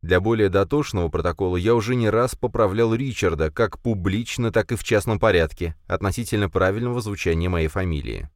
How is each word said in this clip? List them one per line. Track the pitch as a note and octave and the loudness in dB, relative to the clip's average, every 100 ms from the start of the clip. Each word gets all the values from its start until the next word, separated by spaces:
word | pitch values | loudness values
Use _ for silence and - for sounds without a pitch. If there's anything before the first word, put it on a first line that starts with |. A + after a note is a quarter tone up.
Для | E2+ F2+ | 2 2
более | F#2+ A2+ G#2 | 4 2 4
дотошного | F#2 G2 D3 D3 G2+ E2+ | 4 2 0 0 -2 -2
протокола | E2 E2+ E2+ F#2+ F2+ | 0 -2 -2 -2 0
я | F#2 A#2 | 2 2
уже | G#2+ | 2
не | B2+ A2 | 0 2
раз | G#2+ B2 | 2 0
поправлял | - A#2+ - G#2+ G2+ A2+ | -2 -6 0 0 2 2
Ричарда, | A2 C3+ G#2+ F#2+ E2 D#2 | 2 -2 -2 0 0 -2
как | - A2+ - | 0 -2 0
публично, | - G#2+ F2+ G2 A#2 - A#2 | -4 -2 0 -2 -4 -4 0
так | A2 G#2+ | 0 0
и | A2+ | -4
в | |
частном | - G#2+ G#2+ G#2+ | 0 0 2 2
порядке, | A2 F#2 D#2+ - E2+ D#2+ - | 4 4 2 -2 -8 -8 -8
относительно | F#2+ G2 F#2 A#2 A2 G2+ | -4 -2 -4 -4 -2 0
правильного | F#2 F#2 G2+ B2 A#2+ | 0 0 0 -4 -4
звучания | A2 G2+ - E2 F2 | -6 -4 -2 0 0
моей | F2 D#2 | 0 -2
фамилии. | G2 F#2 D#2 B1 G1+ G1+ | -2 -4 -4 -6 -8 -10